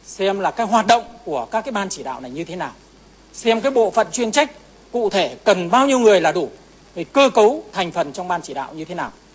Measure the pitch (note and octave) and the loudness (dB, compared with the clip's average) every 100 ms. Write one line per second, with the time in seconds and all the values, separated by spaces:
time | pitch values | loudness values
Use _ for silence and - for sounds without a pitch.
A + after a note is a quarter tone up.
0 | - - F#3+ G3 F3+ - A3 A3+ G3+ A#3 | -16 -4 -2 -2 -4 -2 0 2 4 2
1 | A3+ - - C#3 A#2 A3 A3 A3 G3 E3 | 2 -14 -8 -6 -4 -6 -4 -6 -6 -8
2 | C3 B2+ C3 C3+ E3 F3+ C#3+ - - - | -10 -12 -12 -12 -10 -8 -10 -12 -20 -20
3 | _ _ _ - A3+ A3+ C4+ C4 G#3+ G3 | _ _ _ -6 0 0 2 2 2 2
4 | G#3+ A3+ A3+ B3 D4 - - - - A#3+ | 0 -2 -2 0 0 -4 -20 -20 -8 -2
5 | G#3+ G3 D3 - - F#3 F3 A3+ C#4 C4 | 0 0 -2 -2 2 2 4 2 4 4
6 | A3+ G3 D#3+ E3 D3+ - - - - - | 6 6 4 0 -4 -8 -20 -20 -18 -12
7 | D#3+ C#4 C4+ A3+ G#3+ D4+ - - F3 E3+ | -4 2 4 6 4 2 -8 -6 -6 -4
8 | D3 C#3 F3+ F3 - C3+ C3 D#3 D#3 F3 | -4 -4 -6 -6 -6 -10 -10 -10 -12 -8
9 | B2 - - | -10 -12 -20